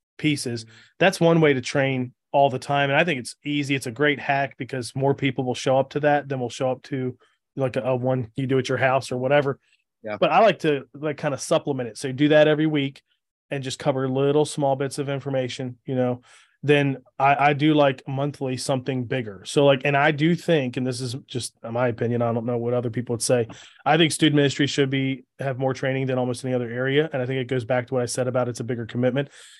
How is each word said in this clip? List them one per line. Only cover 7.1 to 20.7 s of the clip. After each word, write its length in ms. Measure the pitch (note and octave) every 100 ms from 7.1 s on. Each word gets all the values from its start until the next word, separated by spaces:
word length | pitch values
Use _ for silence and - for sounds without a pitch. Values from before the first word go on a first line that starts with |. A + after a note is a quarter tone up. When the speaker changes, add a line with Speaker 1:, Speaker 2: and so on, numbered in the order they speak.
| B2+ _ _ _ -
Speaker 1:
like, 200 | C3 C3
a, 60 |
a 140 | A#2+ C3
one 340 | B2+ C3 A2+ -
you 100 | C3
do 120 | C3
at 100 | B2+
your 100 | B2+
house 320 | C3 C3+ -
or 60 | B2+
whatever. 420 | B2+ C#3+ C#3 C3 _ _ _ _
Speaker 2:
Yeah. 160 | G#2+ G#2
Speaker 1:
But 100 | E3
I 100 | D#3+
like 180 | A3 D#3
to, 260 | D#3+ C#3+ C#3
like, 240 | C#3+ D3+ C#3+
kinda 220 | D3+ C3
supplement 500 | - D#3+ D3+ C3 A#2+
it. 80 | -
So 160 | C#3+
do 160 | C3 D3
that 180 | D3+ D3+
every 200 | D3+ D#3
week 340 | D3+ C#3 C#3 _ _ _ _ _
and 140 | C#3+
just 140 | C3 -
cover 280 | D3+ C3 C3
little 380 | C3 C#3 D3
small 320 | D3 - C#3 C3+
bits 220 | C#3 C#3
of 100 | C#3
information, 680 | C#3 C#3 C3+ B2+ - C3 B2 -
you 80 |
know. 260 | C3 B2 B2 _ - _ _
Then 360 | C#3 D3 C#3 C3 - -
I, 300 | C3+ C#3+ C#3+
I 40 |
do 180 | C#3+ D3+
like 340 | D3+ C#3+ C3+ -
monthly 520 | C3+ C#3+ C#3+ C3+ C3
something 480 | - C3+ B2+ C3 A#2
bigger. 360 | C3 A2 F#2+ -
So, 180 | -
like, 160 | C#3 C#3 D3
and 100 | C#3
I 140 | D3
do 240 | D3 D#3
think, 420 | E3+ - D#3+ B2+